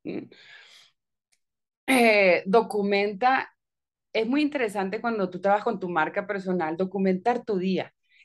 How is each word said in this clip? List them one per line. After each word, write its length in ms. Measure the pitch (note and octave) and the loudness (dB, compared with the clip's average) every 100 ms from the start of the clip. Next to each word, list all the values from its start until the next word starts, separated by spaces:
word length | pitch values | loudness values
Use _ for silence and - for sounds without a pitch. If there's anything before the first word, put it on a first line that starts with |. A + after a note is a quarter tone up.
| - | -12
Mm. 240 | F#3+ - - - - - - _ _ _ _ _ _ _ _ _ _ - | -10 -12 -18 -20 -20 -20 -20 _ _ _ _ _ _ _ _ _ _ 0
Eh, 560 | C4 A#3 G#3 F#3+ E3+ F#3+ | 4 6 6 6 4 4
documenta, 1080 | A3+ A3+ G#3 G3+ G3+ G#3 G3 B3 C4 - _ _ _ _ _ _ | 2 2 0 0 0 0 0 0 0 -2 _ _ _ _ _ _
es 120 | G#3+ A3+ | -4 0
muy 160 | C#4 | 0
interesante 600 | D4 D4 A3+ G3+ F#3+ A3 | 0 0 -2 -2 -4 -4
cuando 280 | A#3 A3+ F3+ | -4 -2 -4
tú 120 | F3+ | -2
trabajas 240 | G3 G#3 A3+ | 0 2 0
con 140 | G3 | -4
tu 100 | F3+ | -2
marca 360 | E3+ D#3 G3+ G3 | -2 -2 -2 -6
personal, 520 | G3+ F#3 F3+ D#3+ E3 | -6 -4 -2 -2 -4
documentar 680 | F#3+ G3 F#3+ F#3 A#3+ A#3+ | -4 -2 0 0 -2 -2
tu 140 | A#3 G3 | -2 -2
día, 360 | F#3 F3+ - _ _ _ | -2 -2 -6 _ _ _